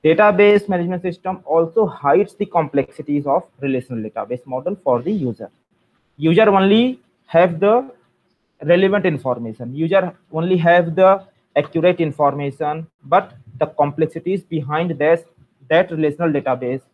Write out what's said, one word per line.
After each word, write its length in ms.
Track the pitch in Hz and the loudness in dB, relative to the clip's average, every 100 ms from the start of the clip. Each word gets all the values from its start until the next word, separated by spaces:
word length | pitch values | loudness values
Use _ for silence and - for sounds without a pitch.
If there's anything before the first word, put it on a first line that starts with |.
Database 640 | 156 160 214 190 208 208 208 | 2 4 4 6 4 4 0
management 320 | 180 170 180 | -4 -2 -4
system 380 | 180 170 185 185 | -6 -8 -10 -10
also 440 | - 160 165 226 196 | -2 0 0 0 -2
hides 480 | - 143 165 202 - | -2 2 2 0 -4
the 100 | 202 | -4
complexities 800 | 175 147 139 135 - 143 147 143 | -2 -2 -2 -4 -10 -4 -4 0
of 180 | 135 - _ | -2 -4 _
relational 460 | 139 131 - 117 107 | -4 -4 -6 -10 -8
database 380 | 113 107 123 - | -10 -8 -10 -8
model 300 | 127 156 202 | -8 -6 -6
for 260 | 143 120 | -2 -2
the 100 | 139 | -2
user. 380 | 214 131 107 107 _ _ _ _ _ _ - | -4 -4 -6 -14 _ _ _ _ _ _ -4
User 300 | 156 175 220 | 0 4 4
only 520 | 196 190 220 247 254 _ _ _ | 4 4 2 2 -4 _ _ _
have 340 | 165 180 165 | 2 2 2
the 320 | 202 233 269 - _ _ _ _ _ _ | 2 2 -2 -18 _ _ _ _ _ _
relevant 460 | 151 175 190 202 190 | 0 2 4 2 -2
information. 680 | 147 131 117 117 107 120 139 | -2 -4 -4 -6 -12 -12 -6
User 400 | 160 190 180 - _ | 0 0 0 -10 _
only 260 | 156 175 185 | -6 0 2
have 380 | 170 175 170 160 | 4 4 2 4
the 300 | 190 196 - _ _ 143 | 4 4 -4 _ _ -4
accurate 440 | 147 165 170 175 | -2 0 0 0
information, 880 | 156 131 143 139 143 135 151 156 160 _ | -4 0 -2 0 -8 -6 -8 -8 -12 _
but 300 | 135 170 - - - - | 0 0 0 -20 -20 -8
the 80 | 151 | -6
complexities 760 | - 143 143 160 165 175 190 | -2 -2 0 -4 -4 -6 -6
behind 480 | _ 160 131 151 175 | _ -8 -4 -4 -4
this, 300 | 143 151 170 - _ _ _ _ | -2 0 0 -2 _ _ _ _
that 220 | 160 175 | 0 0
relational 400 | 160 151 147 170 | -2 -4 -2 -2
database 520 | 143 131 123 123 131 _ | -2 -4 -6 -4 -8 _